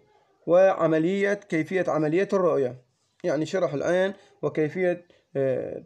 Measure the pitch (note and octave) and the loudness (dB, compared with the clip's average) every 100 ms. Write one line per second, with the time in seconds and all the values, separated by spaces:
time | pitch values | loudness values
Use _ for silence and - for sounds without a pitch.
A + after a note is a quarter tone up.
0 | _ _ _ _ - F3 F#3+ - D#3+ D#3+ | _ _ _ _ 2 4 4 4 2 2
1 | E3 G3 G3+ G3+ - D#3+ D#3 F#3 E3+ D3+ | 2 0 0 -2 -2 -4 -2 -2 0 0
2 | D3+ E3+ G3 G3 F3 C#3 B2 C3 _ _ | 0 0 0 0 2 2 -2 -4 _ _
3 | _ - F3 D3 D#3 F#3+ D#3+ C#3+ C#3 F3+ | _ -8 -4 -2 -2 -2 -2 -2 -2 0
4 | F#3+ G3+ _ - D3 - D3+ F#3 F3+ F3 | 0 -4 _ -6 -4 -2 -2 -2 -2 -2
5 | - _ _ C#3 C3+ B2 - - | -10 _ _ -4 -2 -2 -6 -10